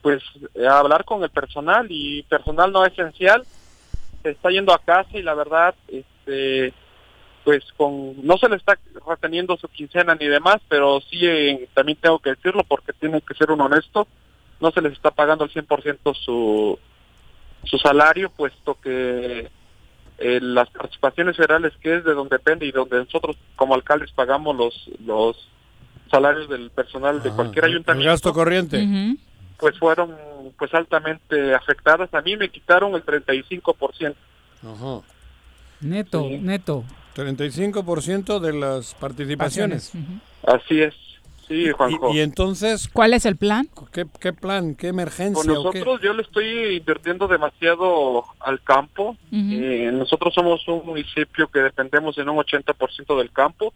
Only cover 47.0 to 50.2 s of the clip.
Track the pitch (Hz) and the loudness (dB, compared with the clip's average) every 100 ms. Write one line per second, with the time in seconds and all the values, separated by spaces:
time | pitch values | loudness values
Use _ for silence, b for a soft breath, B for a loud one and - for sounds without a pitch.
47 | 160 180 196 170 151 _ 165 170 185 170 | -4 -4 0 2 0 _ 0 2 2 4
48 | 135 120 - - 131 135 - 135 143 - | 2 0 -4 -8 -6 -4 4 2 2 -6
49 | 208 233 _ 208 202 214 131 123 120 127 | -6 -6 _ -4 -2 -2 -2 -2 -2 -2
50 | 131 156 | 0 0